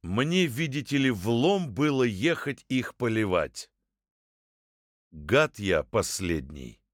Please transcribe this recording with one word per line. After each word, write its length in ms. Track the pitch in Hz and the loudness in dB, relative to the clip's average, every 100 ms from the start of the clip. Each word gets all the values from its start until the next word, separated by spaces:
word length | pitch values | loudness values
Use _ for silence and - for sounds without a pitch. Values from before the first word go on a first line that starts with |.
Мне, 440 | 82 98 143 180 175 | -2 -2 2 2 0
видите 520 | 117 160 135 135 143 | -2 -4 -4 -2 0
ли, 140 | 135 | 2
влом 640 | 110 95 117 151 196 165 | 0 0 2 4 2 -2
было 300 | 95 151 135 | -2 0 2
ехать 640 | 123 95 123 123 - 123 _ | 0 2 -2 -2 -6 -10 _
их 280 | 131 117 - | -2 -2 -4
поливать. 760 | 120 110 104 90 73 - - _ _ _ _ _ _ _ _ _ _ _ _ _ _ | -2 0 2 2 0 -6 -20 _ _ _ _ _ _ _ _ _ _ _ _ _ _
Гад 480 | 80 73 127 151 - | -16 2 2 2 0
я 240 | 101 82 | 2 2
последний. 960 | 73 113 90 - 95 80 65 71 62 53 _ | 2 -2 -2 -4 -2 -2 -4 -14 -16 -18 _